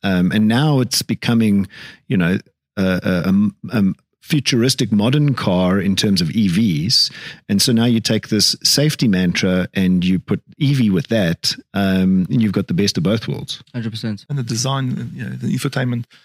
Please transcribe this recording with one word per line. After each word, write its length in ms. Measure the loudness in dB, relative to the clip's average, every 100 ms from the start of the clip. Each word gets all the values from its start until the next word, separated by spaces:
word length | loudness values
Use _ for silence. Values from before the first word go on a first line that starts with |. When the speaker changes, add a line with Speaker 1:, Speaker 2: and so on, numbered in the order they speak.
Speaker 1:
um, 280 | -2 0 2
and 160 | 2 2
now 340 | 2 2 2
it's 200 | 0 -2
becoming, 680 | -4 -4 0 2 2 2 -2 -8 -20 -20 -2
you 120 | 0
know, 180 | 2 0 -4 _ _ -2
a, 60 |
a, 500 | 0 0 0 0 2 2 2 -2 -6
a, 60 | 0 0
a 60 | -2 _ _
futuristic 720 | -2 -2 0 0 0 0 0
modern 420 | 0 2 2 0
car 460 | 0 0 2 2 2
in 160 | 0 0
terms 240 | 0 0
of 100 | 0
E 180 | 0 2
Vs. 640 | 2 0 0 0 0 0 -4 -18 -16 -2
And 140 | 0
so 100 | 2
now 140 | 2 2
you 120 | 2
take 300 | 0 -2 0
this 260 | 0 0 0
safety 460 | 0 2 0 2 2
mantra 580 | 2 2 0 0 0 0
and 320 | 0 2 2
you 140 | 2 0
put 240 | -2 -6 -6 -2
E 160 | 0
V 160 | 2 2
with 180 | 0 0
that, 460 | 0 0 -2 -4 -6 -6
um, 540 | -2 0 2 2 2 0
and 120 | 0
you've 100 | 0
got 160 | 0 -2
the 60 |
best 240 | 0 0 0
of 40 |
both 240 | 0 -2 -4
worlds. 360 | -8 -10 -14 -12
Speaker 2:
Hundred 180 | -10 -8
percent. 360 | -8 -8 -10 -8
Speaker 3:
And 100 | -6
the 40 |
design, 680 | -4 -4 -2 -2 -4 -6 -8
you 100 | -10
know, 60 | -10
the 180 | -6 -4
infotainment. 560 | -2 -2 -4 -4 -4 -8 -16